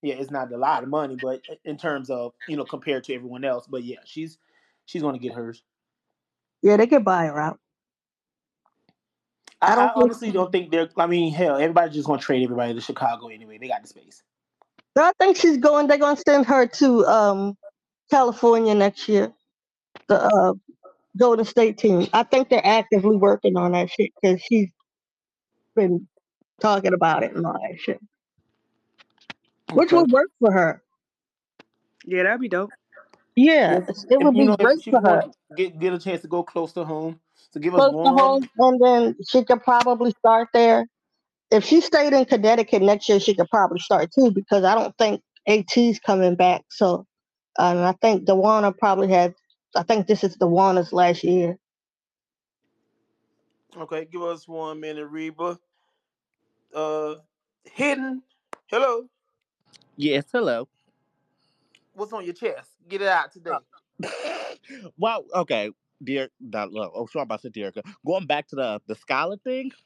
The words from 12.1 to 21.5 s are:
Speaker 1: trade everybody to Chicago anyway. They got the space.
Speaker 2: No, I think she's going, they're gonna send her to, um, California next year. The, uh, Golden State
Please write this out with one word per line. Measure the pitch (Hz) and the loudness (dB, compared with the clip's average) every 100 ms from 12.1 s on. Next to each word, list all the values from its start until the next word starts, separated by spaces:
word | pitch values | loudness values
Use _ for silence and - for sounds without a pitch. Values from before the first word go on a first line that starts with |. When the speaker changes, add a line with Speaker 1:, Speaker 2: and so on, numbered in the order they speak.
| 139 | -6
Speaker 1:
trade | - 131 | -2 -2
everybody | 127 123 120 117 | -2 -4 -6 -8
to | |
Chicago | - - 131 117 117 | -10 -6 -6 -6 -14
anyway. | 110 110 107 | -20 -20 -20
They | 127 | -10
got | 123 | -10
the | 110 | -10
space. | _ 69 _ _ _ _ _ _ _ _ - | _ _ _ _ _ _ _ _ _ _ 2
Speaker 2:
No, | |
I | 330 - | 2 2
think | 381 370 | 2 4
she's | 339 285 | 2 4
going, | 294 294 294 | 2 2 2
they're | 285 | 2
gonna | 285 285 - | 2 0 2
send | 285 233 | 2 2
her | 269 240 | 2 0
to, | - 277 233 - | 2 2 4 2
um, | 220 208 196 202 196 - _ _ _ _ | 2 2 0 -6 -10 -20 _ _ _ _
California | 285 247 233 240 233 226 208 | 2 2 2 2 4 2 2
next | 196 - - | 0 -2 -2
year. | 208 214 _ _ _ _ _ _ - _ | 0 0 _ _ _ _ _ _ -20 _
The, | 202 | 0
uh, | 202 208 185 196 _ - - _ _ 190 | 4 2 2 -2 _ -20 -20 _ _ 0
Golden | 240 226 | 2 2
State | 220 | 0